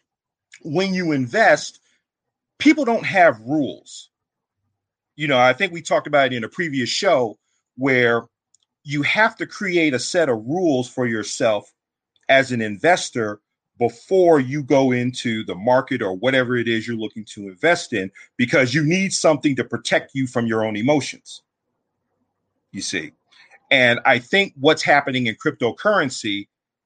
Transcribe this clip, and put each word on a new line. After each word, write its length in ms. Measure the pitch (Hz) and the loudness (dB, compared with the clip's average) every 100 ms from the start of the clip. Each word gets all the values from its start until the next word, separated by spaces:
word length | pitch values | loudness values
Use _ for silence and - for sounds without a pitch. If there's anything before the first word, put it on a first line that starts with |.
| _ _ _ _ _ - | _ _ _ _ _ -16
when 300 | 160 156 196 | -6 -2 -2
you 180 | 185 175 | -2 -2
invest, 680 | 143 123 202 202 151 - - _ _ _ _ _ _ _ - | -2 -2 2 4 4 0 -18 _ _ _ _ _ _ _ 0
people 260 | 285 311 254 | 2 4 2
don't 200 | 226 143 | -2 0
have 340 | 185 170 110 | 4 4 4
rules. 680 | 113 151 120 69 - - - _ _ _ _ _ _ _ _ _ _ - | -2 -2 -2 -6 -18 -20 -20 _ _ _ _ _ _ _ _ _ _ -8
You 120 | 147 | 0
know, 120 | 127 | 4
I 140 | 127 | 4
think 200 | 127 196 | 4 -2
we 80 | 170 | -6
talked 260 | - 165 151 | -4 -4 0
about 200 | 147 131 | 2 2
it 80 | 123 | -2
in 80 | |
a 60 | 110 | -8
previous 400 | - 170 135 117 | -6 -6 -4 -4
show 480 | - 196 151 117 - _ _ _ - | -2 2 2 0 -6 _ _ _ -6
where 460 | 135 127 120 117 120 _ _ _ _ _ | 0 2 4 2 -4 _ _ _ _ _
you 200 | 147 147 | -8 -4
have 320 | 147 208 220 - | -2 2 0 0
to 100 | 160 | -12
create 460 | - 196 175 156 | -8 -2 0 2
a 60 | 123 | 0
set 300 | - 180 151 | -2 0 0
of 80 | 113 113 | 0 -4
rules 440 | 170 175 127 123 | -2 0 0 -2
for 160 | - 123 | -4 -4
yourself 640 | 113 101 - 120 104 - _ _ _ _ _ - | -4 -6 -2 0 0 -4 _ _ _ _ _ 2
as 220 | 135 123 | 2 2
an 100 | 123 | -2
investor 800 | 110 98 156 175 - 127 107 104 _ _ _ - | -4 -2 2 2 0 -6 -6 -6 _ _ _ -4
before 600 | 117 - - 190 175 156 | -4 -4 -2 4 6 4
you 240 | 127 147 | 2 -6
go 280 | 131 143 131 | 0 2 4
into 520 | 123 123 123 120 110 95 | 2 -2 -4 -6 -6 -6
the 100 | 90 | -4
market 460 | 110 127 131 127 | 2 2 0 -4
or 120 | 101 | -4
whatever 420 | 92 120 131 123 123 | -2 0 0 0 0
it 100 | 117 | -2
is 200 | 113 113 | -2 -4
you're 100 | 113 | -8
looking 280 | 110 113 107 | -8 -12 -16
to 220 | - 101 | -14 -16
invest 440 | 92 156 175 - | -2 0 0 -2
in, 180 | 107 95 - - - | -6 -6 -10 -14 -4
because 360 | 123 156 127 | 0 2 2
you 100 | 139 | 0
need 300 | 151 185 190 | 0 0 -2
something 420 | - 165 147 151 127 | 0 2 2 0 -2
to 80 | |
protect 480 | 117 117 - 160 - | -4 -6 -2 -2 -2
you 140 | 135 127 | -6 -4
from 200 | 123 117 | -2 -2
your 180 | 113 110 | -2 -2
own 100 | 104 | -2
emotions, 640 | 123 151 - - - - _ _ _ _ _ _ _ _ _ _ _ _ _ | 0 0 0 -12 -18 -20 _ _ _ _ _ _ _ _ _ _ _ _ _
you 100 | 101 | -12
see. 300 | - 92 78 _ _ _ _ _ - | -8 -8 -8 _ _ _ _ _ -2
And 280 | 135 123 117 - | 2 4 2 2
I 140 | 120 | 0
think 340 | 120 98 98 139 | 2 -2 -2 0
what's 240 | 139 160 | 2 2
happening 440 | - 143 139 127 120 | 4 2 2 -2 -4
in 80 | 104 | -4
cryptocurrency 1120 | 156 - 120 107 208 202 143 - 110 101 101 _ _ _ | -6 -2 -4 -2 0 0 0 -4 -6 -6 -8 _ _ _